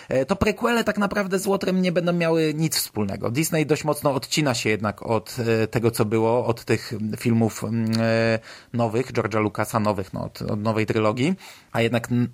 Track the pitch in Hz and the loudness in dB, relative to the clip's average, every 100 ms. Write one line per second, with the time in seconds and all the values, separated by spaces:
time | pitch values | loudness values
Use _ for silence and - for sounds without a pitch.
0 | - 127 135 196 214 208 233 233 220 208 | -2 0 0 2 2 2 0 0 0 0
1 | 196 208 196 190 196 190 196 185 185 175 | -2 -2 -2 -2 0 -2 0 0 2 2
2 | 170 175 165 165 156 151 160 - - - | 0 0 2 2 0 0 -2 -2 -4 -4
3 | 101 95 101 120 160 160 147 147 151 147 | -4 -2 -4 -2 0 0 2 0 0 0
4 | 151 131 - - 147 117 113 107 104 - | 0 0 -2 0 2 0 0 0 0 -4
5 | - 110 - - 117 110 110 123 117 117 | -2 -2 -2 -6 0 2 2 2 2 2
6 | 107 113 113 120 113 113 - 110 - 107 | 2 2 4 2 0 -2 0 -2 0 -6
7 | 107 104 120 117 113 - 110 113 113 113 | -6 -4 2 4 2 0 -4 -2 -2 0
8 | 113 113 113 113 - - - - 117 110 | 2 2 2 0 -4 -20 -10 -2 0 0
9 | 127 120 123 110 107 104 107 113 104 101 | -2 -2 0 2 0 0 -2 0 0 0
10 | 95 - - - - 107 107 110 110 110 | -4 -8 -8 -8 -4 -2 0 0 0 2
11 | 107 120 143 190 - - - 117 117 117 | 2 2 0 0 -6 -20 -8 0 0 0
12 | - 120 123 | 0 0 0